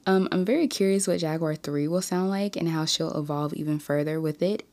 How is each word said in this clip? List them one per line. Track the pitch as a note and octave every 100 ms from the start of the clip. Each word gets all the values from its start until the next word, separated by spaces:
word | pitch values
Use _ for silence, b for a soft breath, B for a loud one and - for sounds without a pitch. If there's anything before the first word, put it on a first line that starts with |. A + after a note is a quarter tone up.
| -
Um, | F#3+ F#3+
I'm | -
very | F#3 C#4+ D#4
curious | - G3 G3 G3
what | F3
Jaguar | E3 D#3+ E3
three | D3+ - D3 D3
will | F3
sound | F#3 F3+ F#3
like | G3 G3+ -
and | E3
how | D#3+
she'll | D#3+ - D#3+ -
evolve | D3 D3 D3
even | - D3+ D3+
further | - D3 D3 D#3
with | D#3 D3+
it | F3 G#3+ -